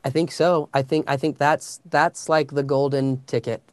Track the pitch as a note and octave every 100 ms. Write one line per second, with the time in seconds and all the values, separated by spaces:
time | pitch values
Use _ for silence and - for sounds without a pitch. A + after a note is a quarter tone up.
0 | C3 D#3 E3 - E3 E3+ - C#3 C3+ D#3
1 | - C#3 D#3+ - C#3+ D3+ - - E3+ D3+
2 | E3 - - D#3 C3+ C#3+ C#3 C3+ C#3 C#3
3 | C3+ C3 - B2+ - - _